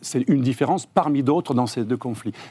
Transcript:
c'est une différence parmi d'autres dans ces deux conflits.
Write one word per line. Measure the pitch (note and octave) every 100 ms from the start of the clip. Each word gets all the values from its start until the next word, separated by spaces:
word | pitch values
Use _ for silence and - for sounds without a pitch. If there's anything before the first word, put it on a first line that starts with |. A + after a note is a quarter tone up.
c'est | - D3 -
une | C#3+
différence | B2+ A#2+ C3+ C#3
parmi | - - D3+ C#3+
d'autres | C3+ D#3+ -
dans | B2+ B2
ces | -
deux | A2 A#2+
conflits. | B2+ A2 A#2 - -